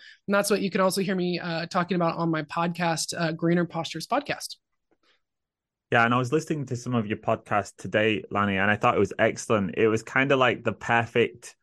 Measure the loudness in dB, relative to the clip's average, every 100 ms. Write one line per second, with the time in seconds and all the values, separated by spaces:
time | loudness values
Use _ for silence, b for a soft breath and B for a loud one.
0 | B B -2 0 2 0 0 0 2 0
1 | -2 -2 -2 -4 -4 -6 -4 -2 0 0
2 | 0 0 -2 -2 -4 -2 -2 -2 -2 -2
3 | -4 -4 -4 -2 0 2 0 -4 -8 -10
4 | -4 -4 -4 -8 -10 -14 _ _ _ _
5 | _ _ _ _ _ _ _ _ _ 4
6 | 4 4 2 -2 -2 -4 -4 -8 -4 -2
7 | -2 -4 -2 -4 -2 -2 -2 -8 -4 0
8 | 2 0 -2 -2 0 2 2 2 2 4
9 | 2 2 0 0 0 0 0 2 2 2
10 | 0 0 2 4 2 0 -4 -6 0 0
11 | 2 0 0 -2 -20 -20